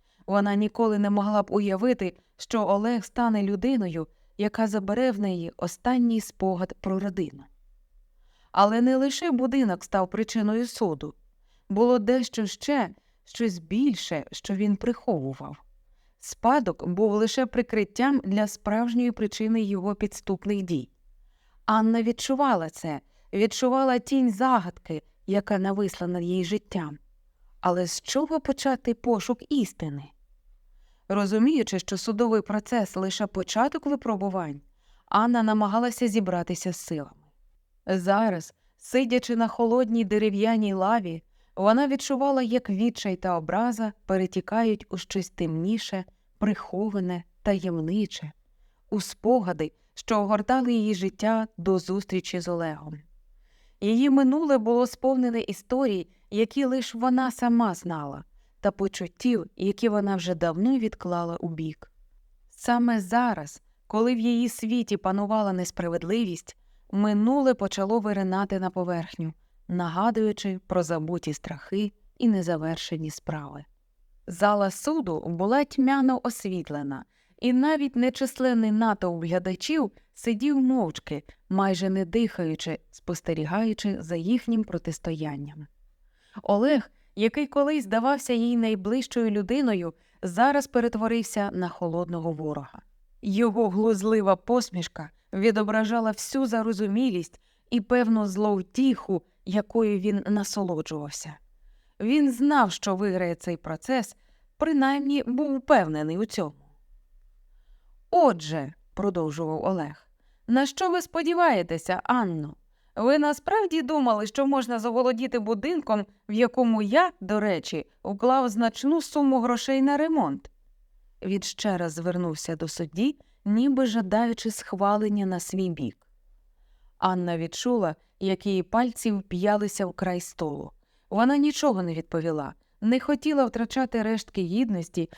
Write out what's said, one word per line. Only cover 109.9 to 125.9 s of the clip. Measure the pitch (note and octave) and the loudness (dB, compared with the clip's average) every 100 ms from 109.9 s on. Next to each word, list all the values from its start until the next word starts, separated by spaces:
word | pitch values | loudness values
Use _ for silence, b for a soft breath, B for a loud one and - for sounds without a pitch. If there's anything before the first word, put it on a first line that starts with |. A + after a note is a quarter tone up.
| - _ _ _ _ - | -10 _ _ _ _ 0
"на | B3 C#4 | 2 2
що | - F#4 | 0 0
ви | F4 | 0
сподіваєтеся, | - E4 D#4+ F4 E4 G#3 E3+ E3 - F3+ | -2 -4 0 2 4 4 0 -4 -4 -4
Анно? | - B3 G3 D#3+ D3 - _ _ _ - | 0 0 0 -2 -6 -12 _ _ _ -2
Ви | A#3 D4 | 2 4
насправді | D4 D4 - G#4+ G4 D#4+ | 2 0 0 0 2 0
думали, | B3+ D4+ B3+ G#3 G#3+ | 0 0 2 2 -2
що | - C#4 | 0 2
можна | C#4 A#3+ A#3 | 2 0 -4
заволодіти | A#3 A#3 B3+ A#3 B3+ A#3+ | -2 0 0 0 -2 -2
будинком, | G#3 G#3+ C4+ F4 - G#3 G3 b - | -2 -2 -2 -2 0 -2 -2 b -4
в | |
якому | G#3+ A#3+ B3+ A#3 A3 | 2 2 4 2 2
я, | G3+ C#4+ F4+ - | 4 4 4 0
до | F#3 G#3 | -2 0
речі, | G#3 E3+ - D#3+ - _ | 0 0 -4 -8 -8 _
уклав | - G3 B3 C4 B3 | -10 0 2 4 2
значну | G#3 A#3 - C4+ D#4+ | 0 0 0 0 0
суму | - D4+ C#4 C4 | 0 2 4 4
грошей | A#3+ A#3+ - C4+ | 2 0 0 2
на | C4+ C#4+ | 4 4
ремонт?" | D#4+ D#4+ C#4 C#4 - _ _ _ _ _ _ _ | 2 2 0 -2 -10 _ _ _ _ _ _ _
Він | F#3+ G3 | -4 -4
ще | - - G#3+ F3+ | -4 -4 -2 -2
раз | E3+ | -4
звернувся | D#3+ F3 F3+ E3+ D3+ - D#3 | -4 -4 -2 -2 -4 -6 -6
до | D#3+ | -6
судді, | - D#3+ E3+ C4 - b b | -6 -6 -2 -2 -2 b b
ніби | G3+ A3 C#4 C4 B3+ | -2 2 2 2 2
жадаючи | A3+ F#3+ G#3 A#3 A3+ A3+ | 0 0 2 2 -2 -6
схвалення | - - F#3+ G3+ G#3+ G#3+ G#3 F#3+ | -8 -8 -2 0 2 0 0 -2
на | F3+ | -4
свій | - F#3+ F#3 | -4 -2 -2
бік. | D#3 A#2+ | -2 -6